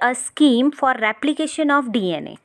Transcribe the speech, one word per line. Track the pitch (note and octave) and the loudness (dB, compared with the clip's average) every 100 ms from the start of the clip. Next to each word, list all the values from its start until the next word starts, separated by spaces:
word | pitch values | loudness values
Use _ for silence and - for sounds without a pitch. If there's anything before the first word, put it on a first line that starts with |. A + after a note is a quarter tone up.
a | A#3+ B3+ | -2 -2
scheme | - - D4+ A#3 C#4 | -6 2 4 4 2
for | C#4+ C4+ B3+ | 0 0 0
replication | A3 A3 C#4+ D4+ D#4 - D4+ | -2 -2 -2 -2 -4 -2 0
of | C#4+ B3+ | 0 0
D | A3+ F#3 D#3 | -2 -2 -4
N | D3+ | -8
A. | - | -16